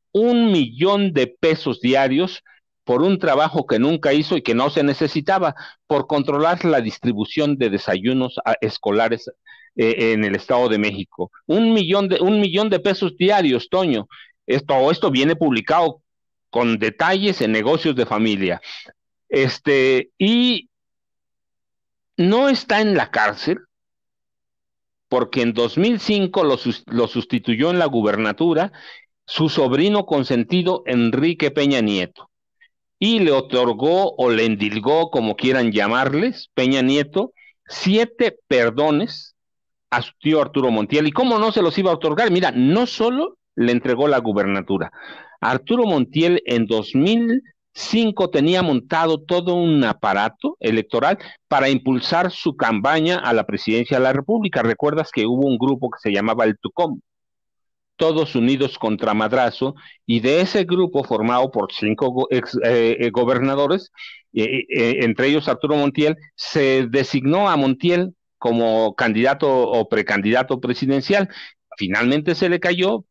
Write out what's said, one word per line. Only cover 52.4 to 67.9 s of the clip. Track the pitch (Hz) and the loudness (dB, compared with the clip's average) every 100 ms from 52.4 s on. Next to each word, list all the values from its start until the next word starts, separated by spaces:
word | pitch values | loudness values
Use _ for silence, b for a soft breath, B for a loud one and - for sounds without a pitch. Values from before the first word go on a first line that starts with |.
| 170 | -6
campaña | 143 120 107 131 160 160 180 | -2 0 0 0 0 0 -2
a | - | 0
la | 113 101 | 0 0
presidencia | 101 - 113 117 131 | -6 -2 -2 0 0
de | |
la | 131 | 0
República. | 135 139 226 208 110 | 0 -2 -2 -2 -2
¿Recuerdas | 113 110 147 151 151 | -2 0 -2 -2 -4
que | 120 110 | -2 -2
hubo | 127 139 | 0 0
un | 117 | 0
grupo | 131 131 123 | 0 -2 -4
que | - | -6
se | 107 | -2
llamaba | 101 110 113 | 0 0 0
el | 110 101 | 0 0
tucom? | - - 165 110 _ _ _ _ _ _ _ _ _ - | -8 -4 -4 -4 _ _ _ _ _ _ _ _ _ -2
Todos | 160 156 147 | 0 0 -2
unidos | 127 120 135 135 - | 0 2 2 -2 -2
contra | 110 104 113 | -4 -2 -2
Madrazo, | 107 107 131 120 - 131 B B B - | 0 0 0 0 -2 -6 B B B -2
y | 117 | 0
de | 123 160 | 2 2
ese | 185 208 | 2 0
grupo | 175 180 180 143 | 0 0 0 -2
formado | 127 110 110 123 131 | -2 -2 0 0 0
por | 117 98 | -2 -6
cinco | - 107 110 131 | -4 -4 -2 -2
go-, | 127 127 | -2 -2
ex, | 127 - 123 | -2 -2 -2
eh, | 117 120 113 - | 0 2 2 0
eh, | 117 | -2
gobernadores, | 113 120 127 135 139 143 190 - B B B _ | 0 0 0 0 0 0 -2 -6 B B B _
eh, | 113 110 131 - | -4 -2 -2 -4
eh, | 131 117 139 | 0 0 2
entre | 117 110 135 | 0 0 0
ellos | 151 147 | 0 -2
Arturo | 120 147 151 | -4 0 0
Montiel, | 143 143 151 156 B | 0 0 0 -2 B
se | - - 156 135 131 120 | -16 -4 0 2 2 2
designó | 139 131 139 135 180 202 | -2 0 -2 0 0 2
a | 156 | 2
Montiel | 135 131 170 | 0 0 0